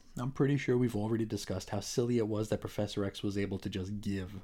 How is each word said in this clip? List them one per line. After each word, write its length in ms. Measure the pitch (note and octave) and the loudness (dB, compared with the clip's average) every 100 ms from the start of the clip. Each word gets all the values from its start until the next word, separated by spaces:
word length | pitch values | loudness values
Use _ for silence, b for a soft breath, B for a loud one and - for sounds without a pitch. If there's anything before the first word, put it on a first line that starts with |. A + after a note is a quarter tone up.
| - - | -12 -6
I'm 140 | B2 | -4
pretty 260 | - C#3 C#3+ | 2 4 4
sure 220 | - B2 | 4 4
we've 160 | B2 | 4
already 300 | G#2+ G#2+ A2 | 2 0 0
discussed 460 | A2 G2+ - F#2 - | 0 -2 -2 -4 -4
how 100 | G#2 | -4
silly 380 | - - A#2+ A#2+ | -2 0 2 4
it 100 | G#2+ | 2
was 200 | G#2+ A2 | 2 0
that 120 | G#2+ | 0
Professor 440 | G2 - G#2 - | -2 -2 -2 0
X 200 | G2+ - | -2 0
was 120 | G#2 G2 | -2 0
able 220 | G2+ G2 | 0 -2
to 100 | - | -2
just 320 | F#2+ F#2 G#2 | -4 -4 -4
give 360 | G2+ G2 F#2 G2+ | -2 -2 -4 -8